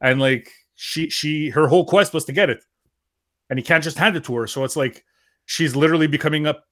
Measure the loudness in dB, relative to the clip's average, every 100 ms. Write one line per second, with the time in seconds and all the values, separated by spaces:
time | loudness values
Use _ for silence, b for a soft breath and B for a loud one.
0 | 0 2 2 0 -4 -20 _ _ -10 -6
1 | -6 -4 -4 -4 -2 2 4 4 4 2
2 | 2 -2 -4 0 0 0 _ _ _ _
3 | _ _ _ _ -8 -6 0 0 0 -2
4 | 0 0 -6 -6 -6 -6 -6 -2 -4 -6
5 | _ _ _ _ -12 -2 -2 2 2 4
6 | 2 0 -2 0 -2 -4 _